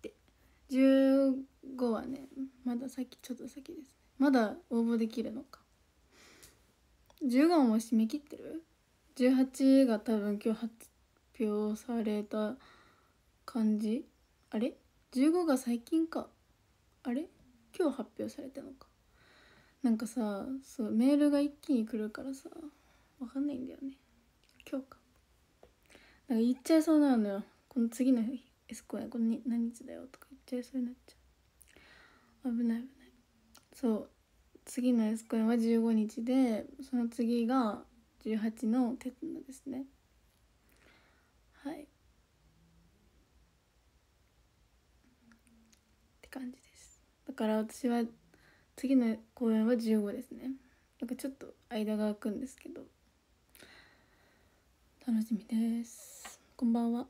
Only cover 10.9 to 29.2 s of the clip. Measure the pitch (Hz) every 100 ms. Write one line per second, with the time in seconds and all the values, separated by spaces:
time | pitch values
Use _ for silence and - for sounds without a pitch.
10.9 | _ _ _ _ - 214 208 214 214 -
11.9 | 233 214 208 208 214 214 262 - - _
12.9 | _ _ _ _ _ - 247 220 214 214
13.9 | 233 - _ _ _ _ 214 240 - _
14.9 | _ _ 247 294 349 330 262 240 233 -
15.9 | 320 330 262 - _ _ _ _ _ _
16.9 | _ 262 240 349 _ - _ _ - 330
17.9 | - - - 214 - 269 269 - 269 -
18.9 | _ _ _ _ _ _ _ _ _ 247
19.9 | 220 226 254 214 196 269 269 - - 214
20.9 | 220 254 285 294 285 285 - - 254 220
21.9 | 220 214 - 262 269 - 339 302 _ _
22.9 | _ _ _ 233 269 285 254 262 - 269
23.9 | 269 _ _ _ _ _ _ - 269 262
24.9 | - _ _ _ _ _ _ - _ _
25.9 | - - _ - 226 233 262 - 320 320
26.9 | 302 285 240 208 196 - _ _ 254 233
27.9 | - 254 247 220 269 _ _ - 220 -
28.9 | 208 220 240